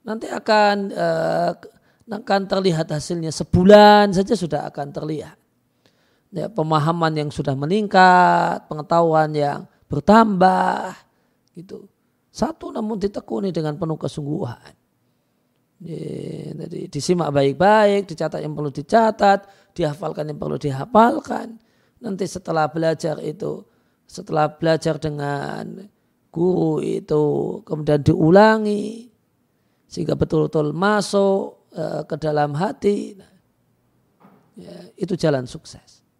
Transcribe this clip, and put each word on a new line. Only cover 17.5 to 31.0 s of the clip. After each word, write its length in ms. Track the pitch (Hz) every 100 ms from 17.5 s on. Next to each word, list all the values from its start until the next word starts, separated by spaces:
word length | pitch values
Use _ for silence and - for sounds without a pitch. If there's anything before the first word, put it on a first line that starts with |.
| 135 180 220 208 202 196
dicatat 320 | 156 156 156
yang 160 | 151 151
perlu 160 | 147
dicatat, 720 | 139 143 220 220 214 196 196 - _ _ -
dihafalkan 560 | 156 147 156 165 151
yang 80 | 147
perlu 160 | 151 143
dihafalkan. 1040 | 147 135 220 214 233 311 - 226 226 226 _ _ _ _
Nanti 260 | 233 185 180
setelah 400 | 180 - 160 151
belajar 480 | 160 160 160 165 151
itu, 480 | 165 - 151 160 - _ _ _ _
setelah 480 | - 185 160 151 -
belajar 400 | 160 160 165 147
dengan 880 | 156 147 143 143 143 - - - 202 _ _ _ _
guru 480 | 165 180 180 160 151
itu, 800 | 110 110 - 151 147 143 143 - -
kemudian 320 | 156 151 151
diulangi, 1120 | 135 160 156 190 220 220 214 208 208 226 240 _ _ _ _ _ _ _
sehingga 320 | _ - 160 143
betul-betul 560 | 165 156 151 156 151
masuk, 960 | 151 196 208